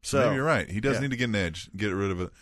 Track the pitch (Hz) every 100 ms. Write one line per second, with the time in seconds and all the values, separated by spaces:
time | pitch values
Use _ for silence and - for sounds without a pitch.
0 | - 139 120 107 147 139 85 98 131 117
1 | 139 123 123 107 90 82 - 95 104 95
2 | 98 90 90 -